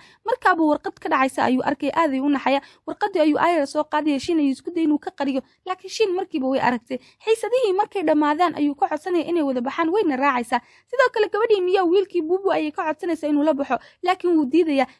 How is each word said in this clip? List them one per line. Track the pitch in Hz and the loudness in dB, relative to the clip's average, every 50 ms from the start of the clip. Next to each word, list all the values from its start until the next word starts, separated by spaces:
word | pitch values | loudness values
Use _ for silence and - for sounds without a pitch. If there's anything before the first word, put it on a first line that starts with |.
| - - - _ _ | -6 -16 -20 _ _
Markaaba | 427 480 - - 392 359 330 320 | -6 -6 0 2 0 2 4 2
warqad | 302 294 294 - 381 - - | 2 2 0 -2 -10 -12 -10
ka | - 339 | -6 -2
dhacaysa | 320 269 262 269 - - 233 | 0 0 0 0 0 0 0
ayuu | 233 254 254 - | 0 0 0 0
arkay, | - 285 - 294 277 - | -2 -4 -2 -4 -2 0
aad | - 330 302 262 | 0 0 0 0
ayuu | 262 269 | 0 0
u | 294 | 0
naxaya. | 285 262 - 254 269 277 - - - _ _ | 0 0 0 0 0 0 -2 -6 -18 _ _
Warqaddii | - 320 - 415 415 392 349 | -14 -6 -6 -6 -4 0 2
ayuu | 302 320 294 - | 2 2 2 2
aayar | - 330 349 320 277 | 2 2 2 0 -2
soo | 277 - 302 302 | -2 -2 -4 -4
qaadaya, | - - 302 302 302 285 269 | -2 -2 -2 0 0 -2 -2
Shin | - - 349 320 | -2 -2 0 0
ayuu | 294 277 262 | 0 0 -2
isku | - - 359 | -4 -8 -8
dayay | 349 339 320 302 | -4 -2 0 2
inuu | 294 294 | 0 0
ka | - 381 | -2 -6
qariyo, | - - 285 277 262 269 - _ _ _ _ | -8 -6 -4 -2 -2 -4 -6 _ _ _ _
laakiin | 370 370 370 - 381 | -10 -10 -10 -10 -14
Shin | - - 440 392 349 | -2 -2 0 0 0
markiiba | 370 381 - - 311 262 262 | -4 -4 -4 -6 -4 -2 -2
way | 269 262 | 0 0
aragtay. | - 233 247 240 - _ 262 247 - - _ _ - | 0 0 0 -2 -6 _ -10 -12 -12 -18 _ _ -2
Xiisadihii | 427 453 - - 415 480 523 508 403 370 | -2 -2 0 0 -2 0 0 0 0 0
markay | 392 427 415 - 403 349 | 0 -2 -2 -4 -2 0
dhammaadaan | 320 311 302 302 294 302 311 359 339 - | 0 2 2 2 0 0 0 0 0 0
ayuu | - 294 294 277 | -2 -2 -2 0
ka | - 392 349 | -2 -2 -2
codsanaya | 311 302 - 370 359 339 285 - | -2 -6 -4 -2 -2 0 0 0
inay | 349 339 294 | -2 0 0
wada | 277 254 254 | 0 -2 -2
baxaan, | 240 269 - - 339 320 | -4 -4 -4 -2 -2 0
wayna | 349 440 403 320 269 | 0 2 2 0 0
raacaysaa. | 247 277 285 254 247 233 - 262 240 - _ _ _ _ _ | 0 0 0 0 -2 -4 -2 -4 -4 -4 _ _ _ _ _
Sidoo | - 508 523 480 - | 0 2 2 2 2
kale | 453 427 - | 0 -2 0
gabadhii | - 415 466 466 427 392 | 0 -2 2 2 2 2
Miya | 359 359 370 392 370 | 2 2 2 2 2
wiilkii | 330 349 415 381 370 - 349 311 | 4 2 2 0 0 -2 -4 -2
Bubu | 311 359 381 392 359 311 | 0 -2 0 0 0 0
ayay | 320 311 302 - | 0 0 -2 -4
ka | - 359 | -4 -4
codsanaysaa | 311 311 - - 349 320 311 - 294 | -4 -4 -4 -4 -4 -4 -2 -2 0
inuu | 294 285 285 | 0 2 2
la | 320 302 | 2 0
baxo, | 277 285 - 254 - - - _ _ - | 0 -2 -4 -4 -6 -6 -12 _ _ -2
laakiin | 359 370 370 - 349 349 | -2 -2 0 0 2 2
wuu | 311 294 | 2 2
diidayaa. | 247 285 339 359 320 285 269 262 - - _ | 2 2 2 2 2 2 0 0 -2 -4 _